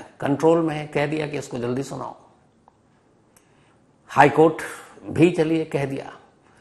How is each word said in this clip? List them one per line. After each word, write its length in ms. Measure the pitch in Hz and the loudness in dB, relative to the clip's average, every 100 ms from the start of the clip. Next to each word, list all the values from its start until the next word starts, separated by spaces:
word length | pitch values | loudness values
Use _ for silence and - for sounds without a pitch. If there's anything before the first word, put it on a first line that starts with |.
| - - | -14 -8
control 400 | - 139 160 165 | -4 2 4 4
में 160 | 160 151 | 2 -4
है, 120 | 151 | -6
कह 200 | 151 147 | -4 -2
दिया 200 | 156 147 | -4 -6
कि 100 | 147 | -8
इसको 200 | 131 127 | -10 -8
जल्दी 260 | 120 123 | -6 -4
सुनाओ। 320 | 135 139 117 120 _ _ _ _ _ _ _ _ _ _ _ _ _ _ _ _ _ _ - | -6 -10 -12 -14 _ _ _ _ _ _ _ _ _ _ _ _ _ _ _ _ _ _ -2
हाई 220 | - 143 | 4 6
court 260 | 143 160 160 - - - - | 6 4 2 -8 -14 -20 -18
भी 280 | 95 - 165 | -6 4 4
चलिए 340 | 170 156 160 156 | 4 0 -2 -2
कह 200 | 147 139 | -4 -4
दिया, 280 | 135 - - - _ _ _ | -8 -12 -16 -20 _ _ _